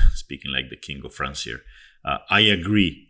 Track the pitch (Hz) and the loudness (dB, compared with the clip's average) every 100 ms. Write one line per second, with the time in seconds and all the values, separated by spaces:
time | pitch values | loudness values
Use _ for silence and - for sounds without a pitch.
0 | - - - 71 69 67 65 64 - 69 | 6 6 -2 -12 -6 -6 -6 -10 -14 -14
1 | 65 - 67 69 - 58 - - - _ | -14 -8 -8 -8 -10 -12 -16 -20 -20 _
2 | - 71 - 101 107 98 85 107 90 73 | -8 -8 -2 2 4 2 0 2 2 -2
3 | - | -12